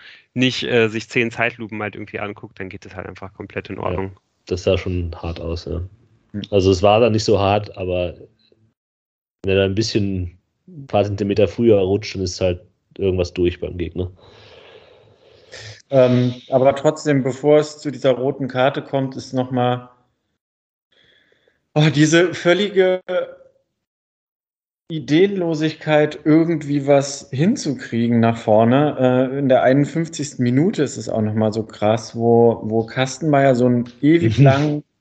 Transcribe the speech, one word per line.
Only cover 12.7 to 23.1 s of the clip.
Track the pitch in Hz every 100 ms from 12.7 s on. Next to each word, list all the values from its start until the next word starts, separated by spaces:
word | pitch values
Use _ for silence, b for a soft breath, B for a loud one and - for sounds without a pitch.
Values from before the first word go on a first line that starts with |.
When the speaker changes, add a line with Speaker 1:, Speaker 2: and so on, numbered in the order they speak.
| _ _ -
Speaker 2:
irgendwas | 95 90 87
durch | - 90 85
beim | 80 87
Gegner. | 85 87 90 - B B B B B B B B B B B B B B 110 B -
Speaker 3:
Ähm, | 135 127 123 123 123 -
aber | 131 131
trotzdem, | 139 156 151 151 139
bevor | 127 123 147 151
es | 151 -
zu | 151
dieser | 127 135
roten | 120 131 135 131
Karte | 127 131 143
kommt, | - 139 135 -
ist | -
noch | 131 127
mal, | 127 123 123 - _ _ _ _ _ _ _ _ _ _ _ _ _ _ _ _ _ _
oh, | 151 156
diese | 139 156 170 175
völlige | 151 175 180 208 185 185 185 -